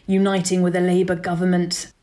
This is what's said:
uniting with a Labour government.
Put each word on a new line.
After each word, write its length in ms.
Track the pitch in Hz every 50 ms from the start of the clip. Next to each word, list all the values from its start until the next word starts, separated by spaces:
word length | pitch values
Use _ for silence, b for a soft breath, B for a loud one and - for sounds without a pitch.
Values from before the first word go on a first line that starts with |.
| B
uniting 560 | B 190 190 196 196 196 185 170 - 185 180 180
with 120 | 175 170
a 60 | 175
Labour 340 | 180 180 175 185 180 180 180
government. 800 | 170 - 190 170 165 185 180 180 180 175 175 - - - - _ _